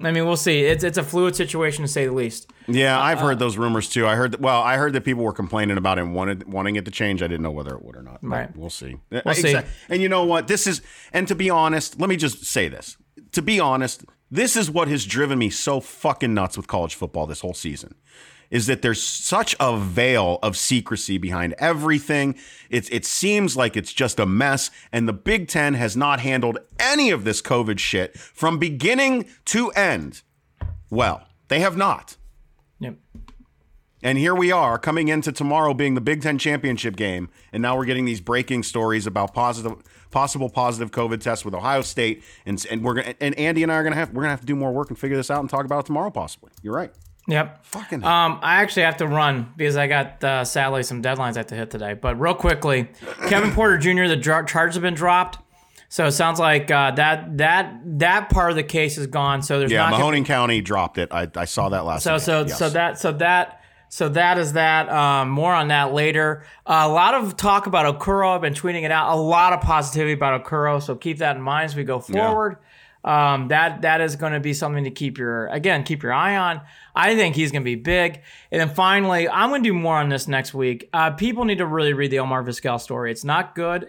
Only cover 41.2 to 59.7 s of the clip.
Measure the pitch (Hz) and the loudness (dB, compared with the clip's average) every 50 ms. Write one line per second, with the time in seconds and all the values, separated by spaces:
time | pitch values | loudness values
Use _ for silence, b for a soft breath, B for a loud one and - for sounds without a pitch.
41.2 | - 123 113 107 - 104 95 90 101 131 139 135 127 - - 127 117 110 107 - | -2 -2 -4 -4 -4 -8 -6 -4 -2 0 0 0 -2 -4 -2 -2 -2 -2 -2 -4
42.2 | B B B B B 95 101 95 - 101 113 113 113 123 117 127 - 120 123 - | B B B B B -6 -6 -6 -6 -6 -6 -4 -2 -2 -2 -2 -4 -6 -6 -4
43.2 | 143 139 139 147 147 165 165 160 160 160 160 156 156 156 151 151 165 101 101 127 | -4 -4 -2 -2 -2 0 0 0 0 0 0 0 0 0 -2 -2 -4 -4 -4 -4
44.2 | 147 151 143 127 120 131 143 139 135 131 123 139 143 - 123 - - 139 135 135 | -2 -2 -4 -4 -4 -4 -2 -2 -2 -2 -2 -4 -4 -6 -8 -6 -4 -2 -2 -2
45.2 | 123 - 143 147 139 - - 139 139 127 143 147 135 - 147 151 185 208 - 107 | -2 -2 -2 -4 -4 -2 -4 -4 -2 -2 -2 -2 -2 -2 -2 -2 -2 -4 -4 -6
46.2 | 82 73 - - - - _ - - 104 113 160 185 - - - - - - _ | -8 -8 -10 -16 -20 -20 _ -12 -8 -6 -4 -4 -6 -8 -12 -20 -20 -20 -20 _
47.2 | - - 156 151 156 151 - - _ - - 208 208 - 165 135 - 170 170 170 | -4 0 0 0 0 -2 -6 -18 _ -14 -14 -12 -10 -8 -6 -2 0 2 4 4
48.2 | 170 165 156 - - 160 175 196 208 202 - 190 165 165 156 160 165 147 143 156 | 4 2 0 0 0 4 4 4 4 4 2 2 2 2 2 0 -2 0 2 2
49.2 | 151 143 135 123 117 120 143 160 156 147 143 143 143 139 147 143 139 139 - - | 2 2 2 0 -4 -6 -6 -2 -2 0 2 2 2 2 2 0 0 -2 -4 -2
50.2 | 147 135 135 131 123 - - 147 135 135 135 131 123 - 123 120 117 127 135 135 | -2 0 0 0 -2 -2 0 0 0 0 0 -2 -2 -4 -4 -4 -2 -2 -2 -2
51.2 | 127 120 113 117 110 - 110 113 113 - - 110 104 104 104 107 - 123 120 117 | -2 -4 -4 -4 -6 -6 -6 -8 -8 -8 -8 -8 -6 -6 -6 -4 -2 -2 -2 0
52.2 | 151 170 180 185 - 170 156 147 156 147 135 127 117 - B B B B B B | 0 0 0 2 2 2 2 2 2 0 2 0 0 -4 B B B B B B
53.2 | - - 202 202 214 208 - 214 220 208 185 160 147 180 180 180 185 175 160 135 | -2 2 2 4 2 2 2 4 4 4 4 4 4 2 4 4 4 2 2 2
54.2 | 127 156 156 165 156 - - 165 165 170 170 180 170 180 175 151 175 175 175 180 | 2 2 2 2 0 0 0 2 2 2 0 0 -2 -2 -2 0 2 4 4 4
55.2 | 180 180 - - - _ b b b b b b b b - - 160 143 143 175 | 2 0 -4 -16 -20 _ b b b b b b b b -2 0 2 2 2 2
56.2 | 165 165 165 165 165 160 151 143 147 160 151 143 139 135 127 147 151 156 160 160 | 2 2 2 2 4 4 4 4 4 4 4 4 4 4 4 4 4 2 2 0
57.2 | 165 165 156 139 151 160 170 190 190 - - 117 147 175 156 143 165 175 190 208 | -2 -4 0 2 4 4 6 4 2 0 -4 -12 -10 -6 -2 2 2 4 4 2
58.2 | 208 208 - 190 175 170 165 156 147 151 165 160 156 147 147 151 143 131 139 147 | 2 2 2 2 2 2 2 0 -2 -2 0 0 0 0 -2 -4 -6 -4 -2 0
59.2 | 139 139 139 135 143 - 147 139 139 120 | 0 0 0 0 -2 0 0 0 2 2